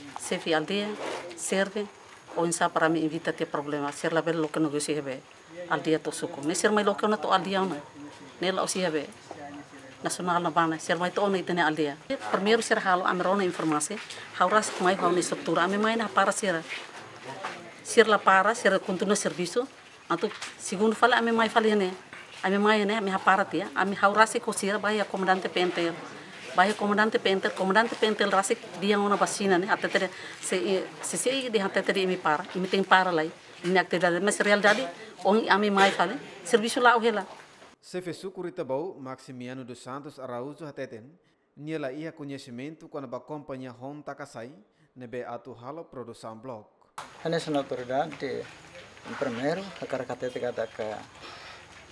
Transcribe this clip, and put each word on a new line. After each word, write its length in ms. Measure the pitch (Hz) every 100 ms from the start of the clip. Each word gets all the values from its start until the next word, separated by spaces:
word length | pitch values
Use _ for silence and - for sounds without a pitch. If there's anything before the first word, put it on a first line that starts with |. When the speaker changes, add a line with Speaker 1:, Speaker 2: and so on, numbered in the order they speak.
| - -
Speaker 1:
sep 260 | - 180 -
aldeia, 320 | 156 156 202 208 208 - - -
serve, 540 | - - 190 196 208 202 - - - - -
ou 100 | 170
insa 220 | 165 170
para 200 | 170 160
me 120 | 165
invita 300 | 156 160 -
ter 140 | 156 160
problema, 440 | 156 143 147 143
ser 200 | 143 165
lá 100 | 165
belo 260 | 160 165 156
que 120 | 160
negócio 340 | 160 147 147
hebe, 280 | 147 139 131 - - - 165 175
aldeia 280 | 156 156 156
to 140 | 156
suku, 340 | - - - 147
ne 80 |
ser 160 | 175 214
mai 140 | 214
lo 100 | 208
que 120 | 202 214
ona 100 | 214
to 160 | 190
aldeia 300 | 190 180 190
ona, 140 | 185 151 - - - - 139 -
ne 120 | 175
la 100 | 190
osi 220 | 180 196
hebe, 240 | 180 156 135 - - - 143 143 - - - -
nasional 380 | 170 - 180 170
na 80 | 170
bana, 280 | 156 165 160
ser 200 | - 170
mai 120 | 180
to 140 | 180
ona 140 | 202 190
itene 240 | 170 175
aldeia. 340 | 156 156 147 143 - 269 -
Primeiro 320 | 185 196 226
ser 160 | 220 214
halo, 260 | 190 180 185
ame 180 | 180
rona 200 | 175 202
informasi, 520 | 180 - 160 151 - 208 - - - -
hauras 320 | 185 208 208 -
mai 120 | 185
hau 160 | 190 180
ne 100 | 180
estrutura, 440 | 170 - - 170
ame 140 | 175 202
mai 180 | 214 233
na 100 | 208
para 260 | 196 196
ser, 300 | 190 196 165 160 - - - - - - - - - - -
ser 240 | - - 220
la 120 | 202
para, 360 | - 190 190
ser 240 | 226 202 190
continua 360 | - 180 196 202
serviço, 500 | 175 156 175 240 269 - - - -
anto 220 | - 220 - - -
segundo 360 | - 185 220
fala, 220 | 214 240 240
ame 160 | 233
mai 160 | 226 220
fala 260 | 226 220
ne, 180 | 208 185 185 - - - -
ame 140 | 190 202
mai 260 | 208 214
ne, 100 | 202
ame 160 | 220 196
ha 80 | 190
para 260 | - 190
tia, 220 | 190 156 208
ame 220 | - 190 196
hauras 380 | 202 214 220
e 60 | 240
cosira, 380 | 220 202 190 202
vai 220 | 196 214
a 40 |
comandante 440 | 196 190 185 190 -
Pentel, 460 | - 180 175 170 170 - - - - -
vai 160 | - 190
a 40 |
comandante 440 | 208 202 208 220 226
Pentel, 320 | 202 190 208
comandante 440 | - 190 196 233 -
Pentel 340 | 220 208 202
rasi 260 | 190 196 226 - 196
dia 220 | 196 202
ona 160 | 202 202
vacina 420 | 185 - 202 175
ne, 100 | 196
até 200 | 185 180
tere, 220 | 196 185 - - -
se, 440 | - 185 180 190 160 -
se, 140 | - 180
se, 340 | 247 269 254
de 80 | 214
até 240 | 190 196
tere 200 | 190 196
imi 140 | 185 180
para, 280 | 165 151 180
imi 140 | 190 185
tem 160 | 196
para 260 | 190 190 185
lá, 140 | 165 160 - - -
imi 140 | 175 185
atividade, 420 | 175 180 175 170
mas 180 | 202 202
realidade, 480 | 202 202 202 220 262 - - -
on 180 | 190 214 214
ame 220 | 196 208
mai 200 | 196 196
fala, 240 | 190 180 269 - -
serviço 340 | - 233 226 269
lá 180 | 247 240
o 40 |
hela. 260 | 226 208 185 - - - - -
Speaker 2:
Sefe 320 | - 180 180
Suku 300 | 151 170 -
Ritabau, 520 | 175 170 143 135 180 160
Maximiano 640 | 131 131 - 127 123 131
dos 180 | 123 120
Santos 360 | - 135 147 135
Araújo 460 | 127 120 131 143 160
Hateten, 440 | 139 131 113 123 170 _ _ _ -
nia 240 | 151 160
la 100 | 139
ia 220 | 139 160
conhecimento 760 | 156 143 139 131 120 139 160 165
quando 260 | 156 135 123
a 40 |
companhia 540 | - 156 135 135 131 120
Hon 220 | 131 147
Takasai, 500 | 147 139 143 127 117 175 208 _ _
nebe 300 | - 123 123
atu 320 | 117 117 - 113
halo 200 | 120 156
produção 540 | 165 135 117 110 117 110
bloco. 320 | 127 113 104 _ _ - - -
Speaker 3:
Hanya 160 | 165 170
sena 180 | 160 147
autoridade, 840 | 135 127 123 131 160 - 139 120 120 - - - - - - 117
primeiro, 440 | 131 117 139 175 196 -
a 60 | 123
cara 180 | 127
katete 340 | 123 123 127 127
kata 280 | 120 113 113
ka 320 | - 107 107 110 - - - - - - - -